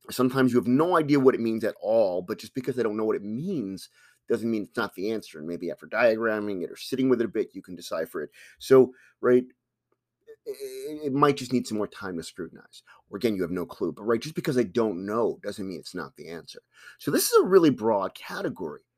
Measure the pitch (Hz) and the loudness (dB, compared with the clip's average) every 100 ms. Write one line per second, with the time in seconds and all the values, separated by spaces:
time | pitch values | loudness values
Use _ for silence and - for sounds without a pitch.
0 | - - 127 135 131 120 120 131 170 175 | -10 -2 0 4 4 4 2 2 2 2
1 | 147 143 131 - 113 113 104 - 98 113 | 2 4 6 4 2 0 -2 -2 2 4
2 | 98 90 92 107 110 - 131 127 113 107 | 4 0 -4 -8 -8 -8 -4 -2 -2 0
3 | 110 90 101 113 180 170 98 95 - _ | 0 -2 -4 -8 -6 -4 -6 -8 -14 _
4 | _ _ - 113 113 110 92 - 101 - | _ _ -4 -2 -2 -4 -4 -4 -4 -4
5 | 101 113 - 78 78 85 87 - 78 107 | -6 -6 -8 -12 -10 -8 -8 -10 -6 2
6 | 120 110 113 107 104 95 85 - - 131 | 2 4 0 -2 -2 -6 -8 -10 -6 -2
7 | 131 120 110 110 - 95 92 87 85 85 | 2 2 2 -2 -6 -8 -14 -16 -8 -6
8 | 82 85 73 _ - _ - 131 127 - | -6 -6 -10 _ -20 _ 6 8 8 2
9 | _ _ 120 127 127 _ _ _ _ _ | _ _ 4 4 2 _ _ _ _ _
10 | _ _ - - - 131 135 131 139 151 | _ _ -20 -18 -16 -12 -12 -10 -10 -8
11 | 151 135 147 131 127 127 - 107 101 - | -4 2 4 2 0 -2 -2 -4 -6 -8
12 | 98 87 80 - 80 - - - _ - | -10 -10 -10 -12 -12 -14 -20 -20 _ -20
13 | _ 101 113 98 85 87 85 - 90 73 | _ -4 -2 -2 -2 -4 -6 -6 -6 -4
14 | 104 117 151 165 165 127 104 117 110 87 | -2 -2 -2 -6 -2 0 0 0 0 -2
15 | 98 110 107 - 101 104 95 82 - 87 | -4 -2 -2 -2 -8 -10 -10 -10 -12 -12
16 | 73 71 80 82 71 - - _ - - | -12 -14 -16 -16 -16 -20 -20 _ -20 -10
17 | - 226 - 466 254 190 160 123 110 101 | -2 0 2 4 6 6 6 4 2 0
18 | 95 - - 180 185 92 82 73 _ | 0 -6 -12 -8 -8 -6 -10 -12 _